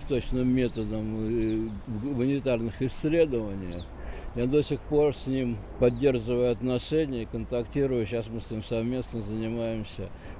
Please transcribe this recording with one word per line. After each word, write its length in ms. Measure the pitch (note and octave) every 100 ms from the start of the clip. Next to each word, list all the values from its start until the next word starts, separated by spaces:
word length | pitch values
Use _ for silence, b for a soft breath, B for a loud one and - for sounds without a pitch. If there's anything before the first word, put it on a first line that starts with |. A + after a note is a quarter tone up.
| -
точным 400 | B2+ - B2+ B2+
методам, 680 | B2+ B2 A2+ G#2+ A2 A2 A2
э, 500 | A2 A#2 A2+ A2 A2+ G2+ - G#2+
гуманитарных 800 | C3 C3 B2+ C#3 C3 A#2+ A2+ -
исследований. 1000 | C3 - D3+ E3 D#3 A#2+ G#2 G2 F2+ F2 - - B B B
Я 140 | A#2 B2
до 160 | D3+
сих 160 | - C#3+
пор 360 | - D3 D3 -
с 120 | -
ним 320 | C3 B2 A2 - -
поддерживаю 720 | B2 A#2+ C#3 B2+ A2 A#2+ B2
отношения, 760 | A2+ B2+ B2 - D#3 D3+ B2 A2
контактирую. 800 | A#2 A2 B2 A2+ C#3+ C3+ B2 G#2+
Сейчас 180 | A#2 A2+
мы 100 | A2+
с 100 | -
ним 140 | A2
совместно 580 | - A2+ A#2 B2+ A#2+ A#2
занимаемся 880 | G2+ A2 A2+ A#2 A2+ A2+ G#2+ - F#2 - B B